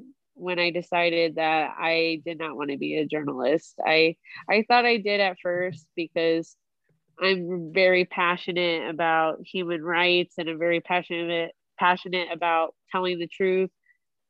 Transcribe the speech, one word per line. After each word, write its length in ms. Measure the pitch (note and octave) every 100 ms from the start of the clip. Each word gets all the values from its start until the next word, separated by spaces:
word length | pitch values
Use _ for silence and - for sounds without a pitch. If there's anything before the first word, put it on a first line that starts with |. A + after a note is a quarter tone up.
| C4 _ _ -
when 240 | F3+ F3
I 100 | F3
decided 680 | E3+ E3+ F3 E3+ E3+ E3 D#3
that 360 | D#3+ D#3+ D3 -
I 420 | E3 E3 E3 D#3+
did 140 | D#3 D#3
not 180 | D#3+ C3
want 140 | C#3+
to 80 | C#3
be 200 | D3 D3+
a 80 | D3
journalist. 680 | D#3 D3 C3 B2+ E3 - -
I, 320 | - D#3+ D#3+ E3 - - -
I 160 | G#3 A3
thought 180 | A#3+ A#3+
I 120 | A#3
did 220 | G3+ G3+
at 180 | F#3+ F3
first 460 | F3+ F3 F3+ D#3+ - -
because 600 | D#3+ E3+ E3 E3 E3 _ _ _ _ _ _ -
I'm 520 | F#3+ F#3 E3+ F#3 D#3+
very 320 | F3+ F#3 F3+ F3+
passionate 840 | - F3 F3 - F3 F3 E3 B2
about 500 | D#3+ E3 D#3+ D#3+ -
human 380 | - F#3 E3+ E3+
rights, 520 | E3 E3+ F3+ F3 F3 -
and 100 | D#3+
I'm 100 | D#3
very 220 | E3+ E3+
passionate, 720 | - F3+ - E3+ E3+ E3+ E3 - _ -
passionate 480 | F3+ F3+ F#3 F3+ E3
about 440 | E3 E3+ E3 D#3+ - _
telling 260 | F#3 F#3 F3
the 100 | E3+
truth. 440 | - F#3+ F#3 F#3 _ _ _ _ _ _